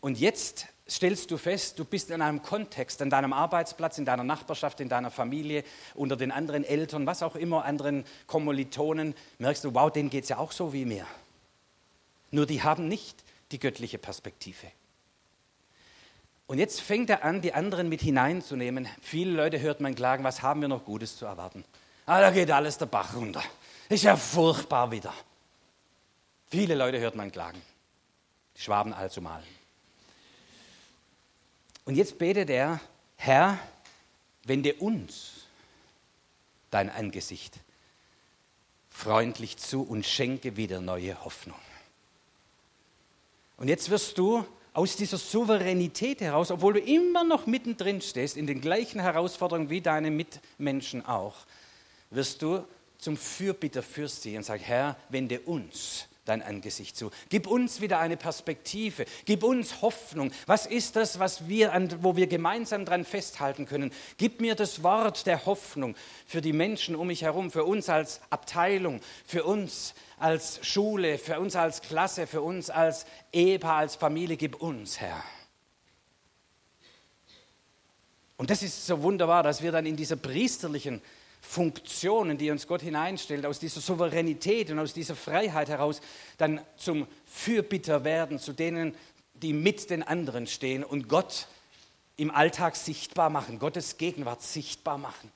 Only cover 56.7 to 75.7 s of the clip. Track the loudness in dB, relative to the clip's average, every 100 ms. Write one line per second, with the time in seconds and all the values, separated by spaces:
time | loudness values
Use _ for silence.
56.7 | -10 -10 -10 -10 -10 -2 -2 2 2 2
57.7 | -2 0 2 2 0 -4 -6 -6 -8 -8
58.7 | -4 -4 -4 -8 -8 0 4 4 2 0
59.7 | 0 0 0 -8 -4 -4 -4 2 2 4
60.7 | -2 0 0 0 2 -2 -2 -4 4 6
61.7 | 6 0 2 2 4 4 4 2 0 -2
62.7 | -4 0 0 0 -6 -6 -4 -4 -4 -4
63.7 | -4 -4 -6 -18 -2 -2 2 0 2 -2
64.7 | 2 4 4 4 0 0 2 2 -2 -2
65.7 | -6 -6 -6 -14 -20 -6 -2 0 2 2
66.7 | 0 -4 -2 -2 0 0 0 -2 0 2
67.7 | 2 2 2 2 -8 -6 -6 -4 2 4
68.7 | 4 0 -4 -10 -20 -6 -2 0 0 -2
69.7 | -6 -8 -10 -20 0 2 2 0 -6 -2
70.7 | 0 2 2 2 0 -2 -2 0 2 2
71.7 | 0 -4 0 0 0 -4 -2 -2 -4 -4
72.7 | 4 4 2 -10 -20 -4 4 6 6 4
73.7 | 2 2 2 0 2 -2 -2 -4 -4 -6
74.7 | -6 -8 -8 -6 -8 -10 -16 -20 _ _